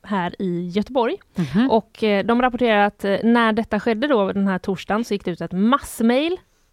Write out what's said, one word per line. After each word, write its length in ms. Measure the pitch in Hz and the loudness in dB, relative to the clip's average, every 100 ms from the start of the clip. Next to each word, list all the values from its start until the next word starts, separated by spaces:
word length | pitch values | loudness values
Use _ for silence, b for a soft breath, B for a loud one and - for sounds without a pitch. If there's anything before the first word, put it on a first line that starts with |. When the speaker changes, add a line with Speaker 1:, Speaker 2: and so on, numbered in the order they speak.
Speaker 1:
här 400 | - 202 175 - | -6 -4 -4 -4
i 260 | 190 175 180 | -4 -4 -4
Göteborg. 480 | 196 208 254 233 392 _ | -6 -2 -2 -2 -4 _
Speaker 2:
Mhm. 360 | - 139 180 262 | -6 -2 0 2
Speaker 1:
Och, 320 | 220 - - | 2 0 -4
eh, 200 | 220 202 190 | 0 0 2
de 160 | 247 | 2
rapporterar 440 | 254 240 240 208 202 | 0 0 2 4 2
att, 180 | - | 0
eh, 120 | 196 196 | -2 0
när 300 | 226 240 226 | 2 4 4
detta 280 | 220 214 208 | 0 -2 -2
skedde 260 | 233 220 294 | 0 -2 2
då, 260 | 226 190 | 2 2
den 160 | 202 196 | 0 0
här 100 | 185 | -2
torsdagen, 460 | - 185 - 208 | -4 -6 -4 -4
så 100 | 233 | -2
gick 100 | 202 | -4
det 60 | 214 | -4
ut 100 | 165 | -8
ett 120 | 170 | -6
massmail 840 | 180 220 277 - - 226 254 330 359 _ _ _ | 0 2 2 -2 0 2 2 0 -4 _ _ _